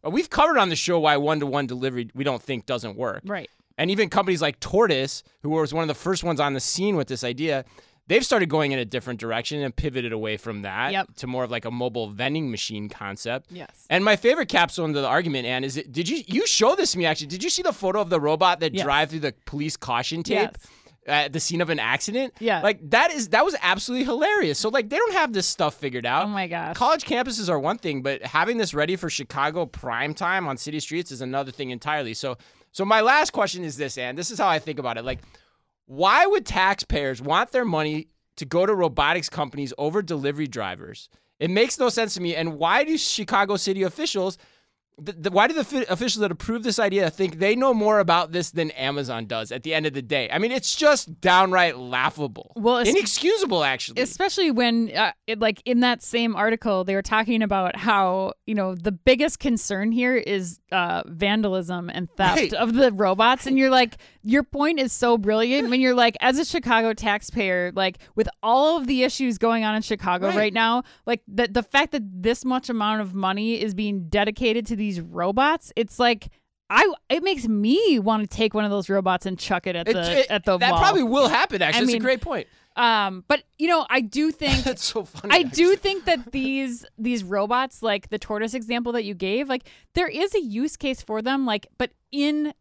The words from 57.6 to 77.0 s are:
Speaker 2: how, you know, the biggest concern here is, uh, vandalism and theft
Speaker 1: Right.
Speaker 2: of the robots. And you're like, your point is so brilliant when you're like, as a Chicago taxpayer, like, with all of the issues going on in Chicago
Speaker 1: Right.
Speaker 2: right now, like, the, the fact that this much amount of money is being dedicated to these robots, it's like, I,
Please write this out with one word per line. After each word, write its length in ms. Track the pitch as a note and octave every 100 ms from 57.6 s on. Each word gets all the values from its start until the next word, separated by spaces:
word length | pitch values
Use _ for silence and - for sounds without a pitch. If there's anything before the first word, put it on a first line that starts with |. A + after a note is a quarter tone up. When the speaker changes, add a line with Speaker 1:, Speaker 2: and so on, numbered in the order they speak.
| F3+
Speaker 2:
how, 600 | G3+ A3 G3+ F#3 F#3+ F#3+ - -
you 80 |
know, 200 | G#3+ F#3 F3+
the 160 | E3+
biggest 480 | F#3 - B3+ D4+ -
concern 500 | D4 A3+ - G3 G#3+
here 240 | A3+ B3 B3+
is, 440 | - G3 F3+ F3 _
uh, 320 | F#3 F3 E3+ -
vandalism 840 | E3 G3+ G#3+ G#3 F#3 E3+ F3+ F3
and 180 | - F3 -
theft 200 | F#3+ D#4+
Speaker 1:
Right. 160 | -
Speaker 2:
of 200 | G#3 A3+
the 180 | A#3 C4
robots. 540 | G3 G3+ F#3+ A3+ B3+ C4+
And 120 | C4
you're 120 | C4
like, 260 | C4 A#3+ - - _
your 200 | G#3 C4+
point 360 | C#4 C#4 D4 D#4+
is 140 | C4
so 240 | - A#3+ A#3
brilliant 520 | G3 G#3+ A#3 C#4 B3
when 100 | B3+
you're 140 | B3+
like, 200 | B3 A#3 -
as 180 | B3 C4
a 60 |
Chicago 480 | E4 - A#3+ A3+ A3+
taxpayer, 800 | A3 G#3+ G#3 - A#3 G3 F3+ F3+
like, 240 | F3+ F#3+ F#3 -
with 140 | - A3 -
all 340 | A3 B3 D4+ E4
of 100 | B3+
the 160 | C4
issues 360 | B3+ - C4 G#3
going 260 | A#3 A3+
on 100 | G#3+
in 60 | G#3+
Chicago 460 | - G#3+ F#3+ F3+ F#3+
Speaker 1:
Right. 80 | F#3+
Speaker 2:
right 160 | G#3+
now, 300 | G3 A3+ A#3+ - _ -
like, 160 | A#3 -
the, 220 | G3 A#3+
the 140 | G#3+
fact 280 | A3+ C#4 D4
that 100 | C#4+ G3+ F#3
this 220 | G3 A#3+
much 240 | B3+ B3+ -
amount 320 | A#3 G#3 G#3+
of 140 | G3
money 460 | F#3+ F#3+ G3 A3 A#3
is 140 | A3
being 340 | F#3+ G#3 G3 E3
dedicated 560 | G3+ G#3 G#3 A#3 A3 G#3+
to 100 | A3
these 240 | G#3 F3
robots, 720 | E3 E3+ F3 G#3 C#4 E4 -
it's 240 | - A3+ -
like, 300 | A#3+ A3+ - _ _ _ _
I, 240 | A3 G#4 D#4